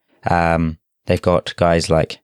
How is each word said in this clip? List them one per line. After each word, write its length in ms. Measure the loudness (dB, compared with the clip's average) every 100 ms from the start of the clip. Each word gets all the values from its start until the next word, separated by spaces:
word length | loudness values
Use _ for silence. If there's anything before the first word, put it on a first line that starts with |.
| _ _ -2
Um, 500 | 0 2 0 -2 -6 _ _ -4
they've 160 | -2
got 340 | 0 0 -2 0
guys 340 | 2 2 2
like 300 | 0 -2 -8